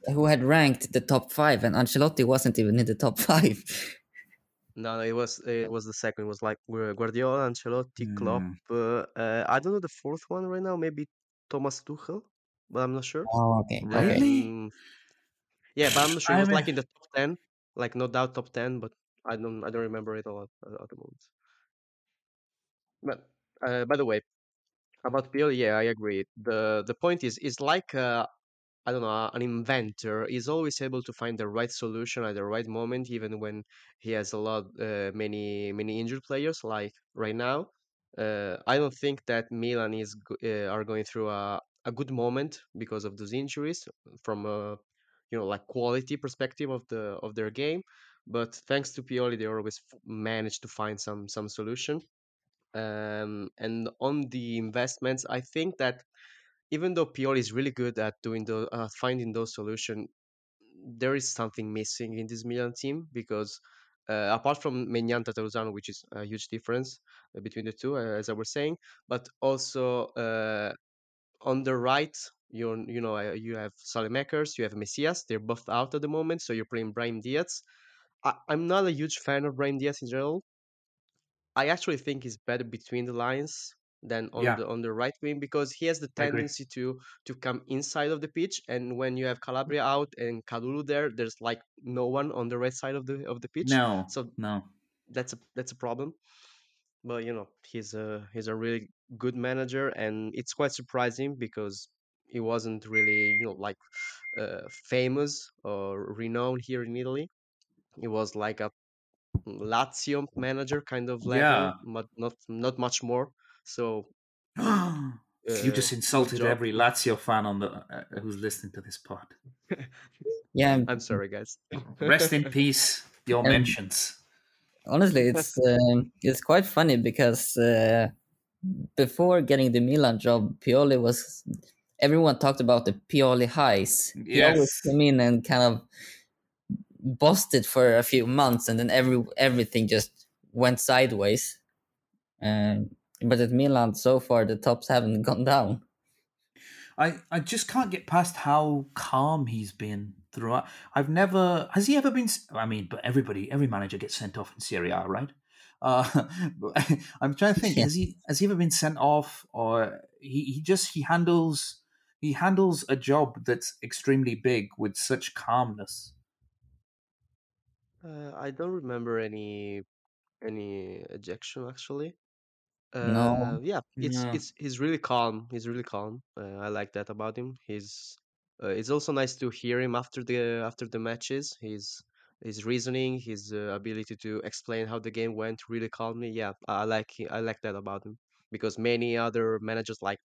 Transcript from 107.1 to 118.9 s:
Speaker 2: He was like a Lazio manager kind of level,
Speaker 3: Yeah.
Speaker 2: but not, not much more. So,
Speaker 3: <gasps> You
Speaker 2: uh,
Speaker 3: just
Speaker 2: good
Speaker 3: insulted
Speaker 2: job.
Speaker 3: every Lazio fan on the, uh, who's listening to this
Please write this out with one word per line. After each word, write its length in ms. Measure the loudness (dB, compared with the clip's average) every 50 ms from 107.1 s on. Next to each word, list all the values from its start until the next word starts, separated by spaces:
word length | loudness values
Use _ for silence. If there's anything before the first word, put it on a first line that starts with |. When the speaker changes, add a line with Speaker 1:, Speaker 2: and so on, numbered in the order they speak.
| -4 -6 -6 -8 _ _ _ _ _ _ _ _ _ _ _ _ _ -10
Speaker 2:
He 80 | -8 -4
was 260 | -2 -2 -2 -2 -4
like 240 | -4 -4 -4 -4 -4
a 120 | -6 -8 -8 _ _ _ _ _ _ _ _ _ _ _ _ -6 -6
Lazio 800 | -6 -12 -10 -6 0 2 2 2 0 -2 -8 -4 -2 -2 -2 -2 -4 -6
manager 460 | -6 -4 -4 -2 -4 -4 -2 -4 -4 -4
kind 260 | -4 -6 -4 -4 -4
of 140 | -6 -6 -4
level, 200 | 0 2 4 6
Speaker 3:
Yeah. 300 | 6 6 4 4 0 -2 -6 -12
Speaker 2:
but 240 | -10 -8 -8 -8 -10 _
not, 180 | -6 -6 -6 -6 _ _ -12
not 300 | -8 -4 -2 -2 -2 -2
much 240 | -2 -2 -2 -4 -4
more. 300 | -2 -2 -2 -2 -4 _ _ _ _ _ _ _
So, 440 | -16 -8 -6 -4 -4 -4 -6 -8 -10 _ _ _ _ _ _ _ _ _
Speaker 3:
<gasps> 0 |
You 640 | -4 0 2 2 4 2 0 -2 -4 -6 -6 -8 -10 _ _ _ _ _ -4
Speaker 2:
uh, 240 | -2 2 2 2 2
Speaker 3:
just 200 | 2 0 0 0 -2 -2 2 4
Speaker 2:
good 200 | 4 4 4 2
Speaker 3:
insulted 40 |
Speaker 2:
job. 100 | 0 2
Speaker 3:
every 260 | 2 2 2 0 -2 2
Lazio 460 | 4 4 4 4 2 2 2 2 0
fan 280 | 2 2 2 2 2
on 120 | 0 0 -2
the, 100 | -2 -4
uh, 340 | -4 -8 -14 _ -12 -12 -12 -10 -10 -8
who's 160 | -8 -8 -8
listening 360 | -4 -4 -6 -6 -6 -10 -12 -12
to 80 | -14
this 180 | -14 -14